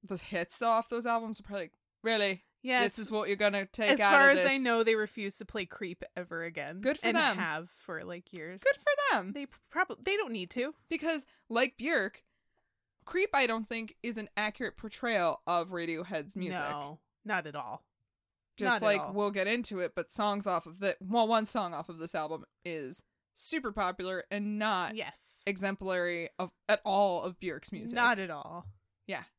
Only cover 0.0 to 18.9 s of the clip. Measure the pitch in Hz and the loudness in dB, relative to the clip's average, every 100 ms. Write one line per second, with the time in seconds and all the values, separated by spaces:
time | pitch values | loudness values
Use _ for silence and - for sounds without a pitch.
0 | 190 185 - 185 170 - 233 226 226 240 | -8 -8 -6 -4 -2 0 4 2 2 -4
1 | 233 233 226 220 - 202 165 _ _ _ | 0 0 -2 -8 -8 -8 -8 _ _ _
2 | 220 226 202 190 _ _ 247 254 233 214 | 0 4 4 2 _ _ 0 2 4 2
3 | 208 214 202 202 208 202 190 - 214 277 | 0 -2 0 2 4 2 -2 0 4 6
4 | - 294 277 277 277 269 254 233 226 220 | 8 10 10 8 6 4 4 4 4 2
5 | 214 - 202 - 202 220 208 - 190 175 | 0 -4 -4 -4 -4 -8 -8 -8 -8 -8
6 | - - 180 165 165 165 143 175 233 294 | -12 -12 -10 -8 -8 -8 -10 -4 -2 0
7 | 226 226 294 190 175 156 175 - - 165 | 0 2 2 2 -2 -4 -8 -16 -10 -10
8 | 175 175 - 185 160 185 523 554 - 571 | -10 -12 -10 -10 -8 -2 0 2 0 0
9 | 571 277 185 240 277 - _ 311 370 240 | 2 0 0 -8 -10 -14 _ -4 -2 -2
10 | 247 403 370 226 175 - 262 - _ 320 | -2 -2 -2 -4 -6 -4 -6 -6 _ -4
11 | 311 320 - _ _ 226 269 - 240 320 | -2 -2 -4 _ _ 0 0 0 0 0
12 | 202 - _ _ _ _ _ _ _ _ | 0 -6 _ _ _ _ _ _ _ _
13 | - 349 392 285 254 226 220 226 220 - | -6 -2 0 2 2 0 -4 -6 -6 -8
14 | 233 220 208 - 214 - 208 - 220 - | -8 -6 -6 -4 -4 -4 -8 -8 -10 -6
15 | 240 220 170 - - 175 170 180 170 160 | 0 2 2 0 0 0 0 -4 -4 -4
16 | 175 175 151 196 180 185 147 147 143 156 | -4 -6 -6 -6 -4 -2 -2 -4 -6 -10
17 | _ _ 208 196 156 143 120 107 _ _ | _ _ -4 -4 -4 -8 -8 -10 _ _
18 | _ _ _ _ _ - 208 233 214 | _ _ _ _ _ -2 2 4 4